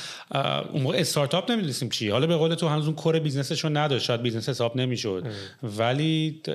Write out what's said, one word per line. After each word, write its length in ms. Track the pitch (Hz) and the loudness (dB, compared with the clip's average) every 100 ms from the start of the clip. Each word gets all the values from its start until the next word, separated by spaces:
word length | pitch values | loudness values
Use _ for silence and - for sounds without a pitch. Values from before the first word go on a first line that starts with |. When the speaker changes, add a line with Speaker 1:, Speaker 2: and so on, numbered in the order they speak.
| - - - | -12 -14 -6
Speaker 1:
اه، 400 | 139 139 69 - | -2 0 -2 -2
اون 100 | 151 | 0
موقع 160 | 131 - | 0 2
استارتاپ 540 | 165 156 139 175 185 | 2 2 2 2 0
نمی‌دونستیم 380 | 233 170 123 117 | 0 0 -2 -4
چیه. 220 | - 107 | -2 0
حالا 160 | 107 160 | 2 4
به 80 | 170 | 4
قول 200 | 160 165 | 2 2
تو 120 | 170 | 0
هنوز 180 | 151 151 | 2 0
اون 100 | 156 | 0
کور 240 | 165 160 | 2 2
بیزنسش 440 | 151 135 135 160 | 2 -2 -2 -2
رو 60 | 160 | 0
نداشت، 360 | 151 151 127 - | 2 2 2 0
شاید 160 | 117 | 0
بیزنس 280 | 120 113 110 | 0 -2 -2
حساب 280 | 131 117 127 | 0 0 0
نمی‌شد. 460 | 127 117 110 92 113 | 0 0 -2 -2 -4
Speaker 2:
اه. 440 | 101 98 - 113 | -8 -12 -10 -6
Speaker 1:
ولی 720 | 104 113 135 160 160 156 - - | 0 2 2 2 2 0 -4 -6